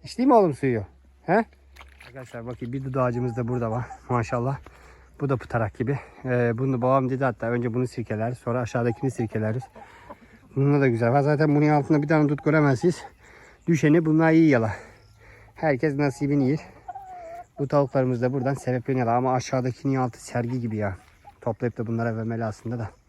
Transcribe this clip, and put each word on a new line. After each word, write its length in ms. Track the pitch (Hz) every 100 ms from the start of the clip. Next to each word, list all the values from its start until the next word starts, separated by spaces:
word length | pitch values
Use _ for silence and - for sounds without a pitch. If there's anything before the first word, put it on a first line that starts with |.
İçti 220 | - - 262
mi 80 |
oğlum 200 | 240 185
suyu? 320 | 131 135 113 101 _ _ _ -
He? 200 | 196 226 _ _ - - - -
Arkadaşlar 380 | 131 127 120 117
bakın 280 | 120 120
bir 100 | 135
dudağacımız 540 | 131 131 123 120 123 117
da 100 | 117
burada 240 | 123 117
var. 140 | 117 120 - -
Maşallah. 500 | 123 110 123 123 139 - - - - - -
Bu 80 | 143
da 80 | 127
pıtarak 400 | - 120 107 -
gibi. 220 | 117 143 - - 127
Ee, 260 | 123 120 113
bunu 240 | 135 131
babam 280 | 127 135 131
dedi 140 | 131
hatta 240 | 135 113 113
önce 260 | 120 120
bunu 140 | 117 123
sirkeler, 460 | - 107 107 113
sonra 260 | 127 - 120
aşağıdakini 520 | 113 123 120 117 135
sirkeleriz. 520 | - 113 113 110 117 - - - - - - - - - -
Bununla 260 | 139 143
da 60 | 135
güzel 240 | 117 117
var. 100 | 143
Zaten 340 | 143 147 156 147
bunun 140 | 151
altında 320 | 151 139 156
bir 60 | 147
tane 220 | 160 147
dut 140 | 147
göremezsiniz. 600 | 151 156 147 127 180 - - _ - - - - -
Düşeni 380 | 165 156 160 156
bunlar 260 | 156 165
iyi 180 | 160 160
yala. 220 | 127 110 - - - - _ - - - -
Herkes 380 | 160 131 156 139
nasibini 540 | 143 131 143 143 131
yer. 100 | 151 - - - - - 719 659 698 - -
Bu 80 | 139
tavuklarımız 540 | 147 139 139 127 123
da 120 | 123
buradan 200 | 135 123
sebepleniyorlar. 600 | 135 - 123 120 131 117 120
Ama 180 | 131
aşağıdakinin 640 | 131 - 131 127 120 139 135
altı 300 | 127 - -
sergi 340 | 123 117 127
gibi 180 | 117 107
ya. 200 | 101 92 _ _ - _
Toplayıp 360 | - 110 123 -
da 100 | 110
bunlara 300 | 113 117 110
vermeli 280 | 113 117 113
aslında 340 | 104 117 120
da. 100 | 101 -